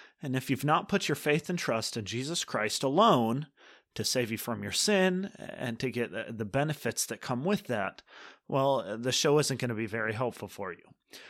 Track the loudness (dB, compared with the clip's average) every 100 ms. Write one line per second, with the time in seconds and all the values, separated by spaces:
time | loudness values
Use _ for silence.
0 | -20 _ -2 -2 0 0 2 2 2 0
1 | 0 0 2 2 2 -4 0 0 0 -4
2 | -4 -6 -4 -4 -4 -2 0 0 0 6
3 | 6 6 4 0 -4 _ -20 -20 _ -6
4 | -2 0 0 -2 -4 -6 -4 -2 2 4
5 | 4 2 -4 -10 -14 -8 -6 -4 -4 -2
6 | -4 -4 -8 -6 -2 0 0 -2 -4 -2
7 | -4 -4 -4 -2 0 0 0 -2 -2 -6
8 | -20 -20 -20 -20 _ 2 4 2 0 -4
9 | 0 2 4 4 4 0 -2 -2 -2 -2
10 | -2 0 -2 -4 -12 -8 -10 -10 -16 _
11 | _ -20 -20